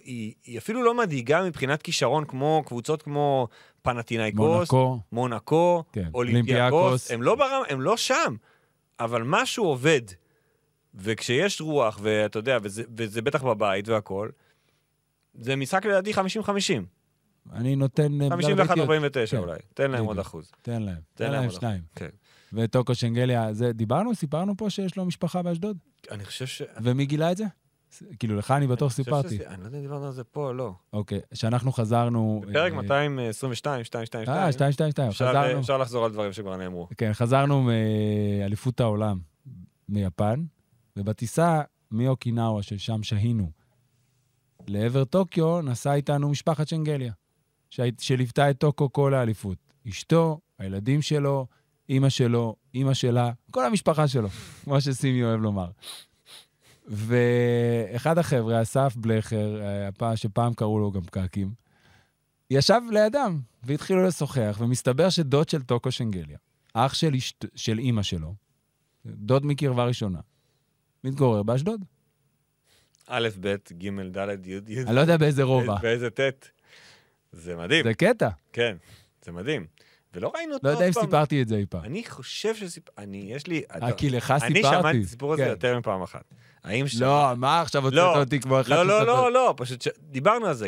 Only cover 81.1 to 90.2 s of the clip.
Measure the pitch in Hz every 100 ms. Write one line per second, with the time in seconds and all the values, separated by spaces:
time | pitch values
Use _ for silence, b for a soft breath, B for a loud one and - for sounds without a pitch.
81.1 | 147 151 147 120 110 101 90 82 175 233
82.1 | - 131 - 202 226 190 170 - - 101
83.1 | 98 98 127 160 160 - - 120 117 143
84.1 | 123 - 135 123 156 143 160 156 131 95
85.1 | - 143 156 127 113 127 123 113 95 90
86.1 | - - - b b - 110 139 117 131
87.1 | 143 139 123 127 165 165 147 135 135 180
88.1 | 156 135 143 127 131 120 147 185 208 226
89.1 | 247 247 247 247 147 123 127 151 - 151
90.1 | 135